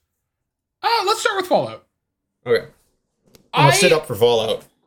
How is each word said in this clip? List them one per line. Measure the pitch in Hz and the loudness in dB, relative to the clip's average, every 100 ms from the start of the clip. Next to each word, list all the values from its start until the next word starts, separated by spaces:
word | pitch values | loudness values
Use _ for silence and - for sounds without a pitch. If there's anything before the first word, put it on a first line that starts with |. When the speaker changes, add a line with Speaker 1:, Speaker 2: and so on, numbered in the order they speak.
| _ _ _ _ _ _ _ _ | _ _ _ _ _ _ _ _
Speaker 1:
Uh, | 427 466 381 | -2 -2 0
let's | 427 | -2
start | - 392 | -2 -4
with | 370 | -2
Fallout. | 208 117 113 _ _ _ _ _ _ | -2 -2 -12 _ _ _ _ _ _
Speaker 2:
Okay. | 120 117 - _ _ _ _ _ _ _ _ | -2 -2 -2 _ _ _ _ _ _ _ _
I'll | - 320 | 2 2
Speaker 1:
I | |
Speaker 2:
sit | - 185 | 4 2
up | - - | 2 -2
for | 107 | 0
Fallout. | 117 117 110 - - _ | 2 2 -2 -6 -10 _